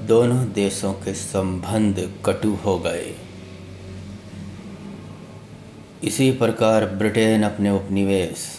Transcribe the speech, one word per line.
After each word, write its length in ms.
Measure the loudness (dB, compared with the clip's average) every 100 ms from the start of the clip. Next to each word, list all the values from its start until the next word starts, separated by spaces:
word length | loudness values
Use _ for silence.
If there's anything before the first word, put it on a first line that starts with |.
| 4
दोनों 440 | 6 6 4 0
देशों 420 | 0 0 0 -2
के 180 | -2 -4
संबंध 920 | -6 -2 -2 0 -2 0 2 2 0 -4 -4
कटु 280 | -2 0 0
हो 220 | 0 0 0
गए। 340 | 0 -2 -6 -10 -14 -16 -16 -16 -16 -16 -14 -14 -12 -14 -14 -14 -12 -14 -14 -14 -14 -14 -14 -16 -16 -18 -18 -18 -18 -18 -18 -6
इसी 280 | -2 4 4 4
प्रकार 480 | 2 4 6 6 4
ब्रिटेन 560 | 0 2 4 4 4
अपने 260 | 2 2 2
उपनिवेश, 760 | 2 2 0 4 2 0 -4 -10